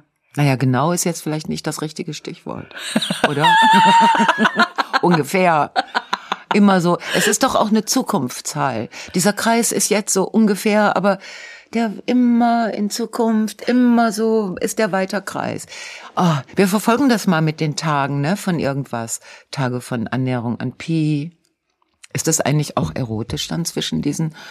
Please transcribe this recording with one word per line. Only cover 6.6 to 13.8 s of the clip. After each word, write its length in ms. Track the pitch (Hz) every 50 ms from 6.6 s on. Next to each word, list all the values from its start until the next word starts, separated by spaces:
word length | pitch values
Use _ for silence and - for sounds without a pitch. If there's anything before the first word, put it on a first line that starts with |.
| 202 202 190 185
so. 160 | 165 175 175 - - - -
Es 120 | - -
ist 160 | 220 220 - 269
doch 120 | 254 -
auch 140 | - 240 208
eine 160 | 214 220 208
Zukunftszahl. 1040 | - - 269 - - - 170 127 123 - - - - - 147 143 135 120 107 120 - - - - - -
Dieser 180 | 185 156 208 202
Kreis 380 | - - 226 233 233 220 -
ist 180 | - - - -
jetzt 240 | 196 214 208 - -
so 100 | 190 180
ungefähr, 720 | - - 220 220 202 208 180 - 220 208 214 208 190 -
aber 220 | 190 180 202 190 190 - - - - - - - - - _ -
der 180 | 226 233 214 196 - -
immer 680 | - 240 247 247 240 240 233 240 233 233 233 233 208 -
in 180 | - 208 196
Zukunft, 720 | - - 233 226 - - 226 226 220 220 220 208 - - -
immer 440 | - 240 247